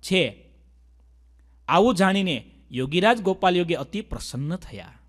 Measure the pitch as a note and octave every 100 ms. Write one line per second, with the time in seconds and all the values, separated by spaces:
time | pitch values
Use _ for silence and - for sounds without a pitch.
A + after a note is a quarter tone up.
0 | - F#3 C3+ - - _ _ _ _ _
1 | _ _ _ _ _ _ - D#3 A3+ F#3+
2 | F#3+ G3 F#3+ C3+ - - _ B2 C3 E3
3 | G3+ A#3+ F#3+ F#3 F#3+ F3+ F3 E3 C#3 G3+
4 | A3+ - - A#2+ C#3+ F3 - G2 - -